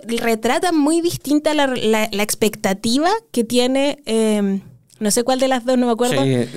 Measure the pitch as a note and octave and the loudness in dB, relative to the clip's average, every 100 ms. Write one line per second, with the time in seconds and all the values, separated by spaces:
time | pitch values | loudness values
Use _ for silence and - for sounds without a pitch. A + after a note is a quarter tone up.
0 | G3+ A#3 A#3 A3+ A#3 D4 F4+ D#4+ C#4+ E4+ | -2 -4 -2 0 0 0 0 2 2 2
1 | E4+ - C4 D4 D4+ D4+ C#4 B3 G#3+ A3 | 0 -4 -2 0 2 0 0 0 0 0
2 | G#3+ G3+ G#3+ - A3 - G3 G3 A3+ B3+ | 0 -2 -4 0 -2 0 -2 -2 -2 0
3 | E4 A4+ - - A3 A#3+ B3 C4+ C#4 - | 2 0 -2 -4 0 0 2 2 0 -2
4 | - A3+ A3 G#3+ G3+ G3 - - _ - | -4 0 0 0 0 -2 -6 -20 _ -6
5 | G#3 G#3 A#3+ B3+ C4 B3+ A#3 B3+ A#3+ A3+ | -2 0 0 0 2 0 0 2 2 0
6 | A#3+ - C3+ B2+ A#2 | 0 0 2 0 0